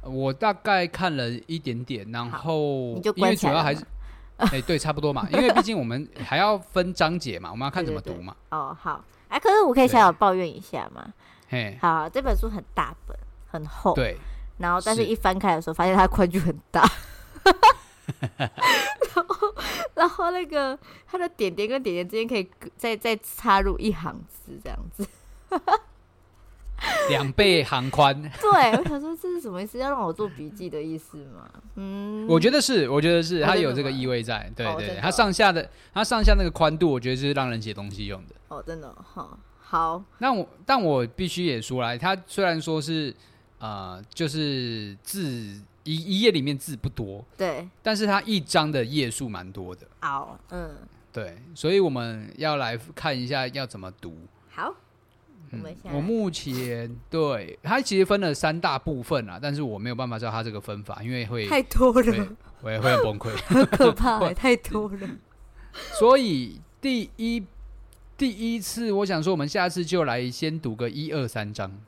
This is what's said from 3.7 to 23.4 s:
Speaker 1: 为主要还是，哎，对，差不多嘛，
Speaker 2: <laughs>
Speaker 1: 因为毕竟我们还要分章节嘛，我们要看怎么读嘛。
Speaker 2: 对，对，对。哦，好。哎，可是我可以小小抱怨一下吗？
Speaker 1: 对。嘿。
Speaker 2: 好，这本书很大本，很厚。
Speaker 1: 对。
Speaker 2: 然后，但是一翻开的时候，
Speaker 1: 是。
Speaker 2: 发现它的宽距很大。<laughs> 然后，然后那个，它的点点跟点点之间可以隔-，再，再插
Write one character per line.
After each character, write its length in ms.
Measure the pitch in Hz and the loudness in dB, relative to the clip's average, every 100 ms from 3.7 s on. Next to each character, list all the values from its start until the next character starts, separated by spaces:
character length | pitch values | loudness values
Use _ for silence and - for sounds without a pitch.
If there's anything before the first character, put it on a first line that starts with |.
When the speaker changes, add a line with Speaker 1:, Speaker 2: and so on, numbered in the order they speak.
| 151 | -2
Speaker 1:
为 60 | |
主 20 | |
要 20 | - | -6
还 640 | - - - - - 214 | -14 -16 -18 -20 0 2
是， 60 | 139 | 2
哎， 60 | |
对， 180 | 127 160 | 0 -2
差 140 | 156 | 0
不 80 | 147 | -2
多 100 | 147 | 0
嘛， 160 | 135 196 | -2 0
Speaker 2:
<laughs> 60 | |
Speaker 1:
因 40 | - | 2
为 140 | 254 | 4
毕 100 | 339 | 4
竟 160 | 208 214 | 2 -2
我 60 | |
们 240 | 117 123 147 - | -4 -6 -8 -12
还 140 | 123 143 | -4 2
要 200 | 202 208 | 2 2
分 360 | 175 190 180 | -2 -2 -2
章 260 | 180 160 175 | 0 0 0
节 180 | 135 87 | -4 -8
嘛， 140 | 87 | -8
我 40 | 104 | -6
们 100 | 135 | -6
要 40 | |
看 160 | 185 165 | -4 -4
怎 80 | |
么 60 | 151 | -6
读 140 | - - | -8 -10
嘛。 120 | 90 - - | -12 -16 -8
Speaker 2:
对， 80 | 156 | -6
对， 0 | |
对。 20 | |
哦， 180 | 139 160 | -6 -8
好。 240 | 175 143 - _ _ | -8 -8 -12 _ _
哎， 100 | 262 | 0
可 120 | - | 4
是 120 | 415 | 6
我 120 | 359 | 6
可 100 | 254 | 6
以 40 | 254 | 6
小 120 | 247 | 8
小 100 | 196 | 8
抱 240 | 165 202 | 8 2
怨 140 | 185 175 | 4 -2
一 140 | - | -6
下 280 | 185 147 - 62 | -10 -10 -10 -12
吗？ 100 | - - - - _ | -18 -20 -20 -20 _
Speaker 1:
对。 220 | 127 107 | -6 -4
嘿。 60 | 113 | 0
Speaker 2:
好， 260 | 175 160 156 | 0 2 0
这 140 | 254 | -4
本 160 | 269 147 | 0 0
书 100 | 147 | 0
很 160 | 208 - | -6 -8
大 220 | - 135 - - | -6 -6 -8 -14
本， 120 | - - - - | -14 -14 -20 -12
很 180 | 165 151 | -10 -10
厚。 280 | - 196 | -2 0
Speaker 1:
对。 220 | 151 120 90 - - - - | 2 0 -4 -12 -12 -14 -6
Speaker 2:
然 140 | 175 | -2
后， 60 | 175 202 | 0 0
但 100 | 220 | 0
是 80 | |
一 100 | 208 | 0
翻 240 | 220 196 190 | 2 0 2
开 160 | 202 | 0
的 80 | 165 | 0
时 80 | 165 | -2
候， 40 | |
Speaker 1:
是。 40 | 160 | 0
Speaker 2:
发 80 | 180 | 4
现 80 | |
它 100 | 190 | 6
的 40 | 185 | 6
宽 220 | - 180 | 6 2
距 100 | 180 | 2
很 180 | 165 147 - | -2 -4 -2
大。 180 | 170 143 - - - - - | 4 4 4 -14 -18 -18 4
<laughs> 80 | 392 370 - 523 - - - - 131 - | 4 8 8 8 -2 -16 -10 -6 -8 -4
然 880 | 135 - 698 - 807 831 - - 349 | -6 0 2 4 0 -2 -2 -2 -2
后， 280 | 370 415 440 - - 659 - | -2 -2 -4 -8 -6 -6 2
然 120 | 339 | 2
后 240 | - 349 | 2 -2
那 140 | 359 320 | -2 -2
个， 340 | 302 269 254 - - _ | -2 -2 -6 -12 -20 _
它 120 | 370 | -6
的 100 | 349 | -6
点 260 | - 196 | -2 -4
点 140 | 175 214 | -2 -4
跟 160 | 269 | -2
点 100 | 247 | -2
点 140 | 175 180 | -4 -4
之 80 | 214 | -4
间 100 | 226 | -2
可 120 | 240 | -4
以 60 | |
隔-， 260 | 185 _ - _ | -4 _ -20 _
再， 180 | 233 220 | -4 -2
再 220 | 233 214 | 0 -2
插 420 | - - | -4 -6